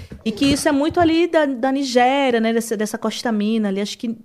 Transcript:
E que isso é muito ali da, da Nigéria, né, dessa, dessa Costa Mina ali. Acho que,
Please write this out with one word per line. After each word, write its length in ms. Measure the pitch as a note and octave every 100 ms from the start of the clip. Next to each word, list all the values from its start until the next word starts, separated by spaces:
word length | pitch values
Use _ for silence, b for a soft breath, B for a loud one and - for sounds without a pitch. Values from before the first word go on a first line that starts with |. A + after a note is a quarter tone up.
| B B
E 80 | A3
que 140 | G#3+ C#4
isso 240 | C#4 D#4+
é 20 |
muito 280 | C#4 D#4 F4
ali 260 | E4 E4 E4+
da, 180 | E4 D4
da 240 | B3 C4
Nigéria, 680 | C4+ C4+ A#3+ B3 C#4 C4+ A#3
né, 140 | A3+
dessa, 240 | A3+ A3 G#3
dessa 200 | G#3+ A3+
Costa 340 | A3 - B3
Mina 380 | G#3+ G#3 A3+ G#3
ali. 120 | G3
Acho 160 | G3+ -
que, 180 | A3+ A3+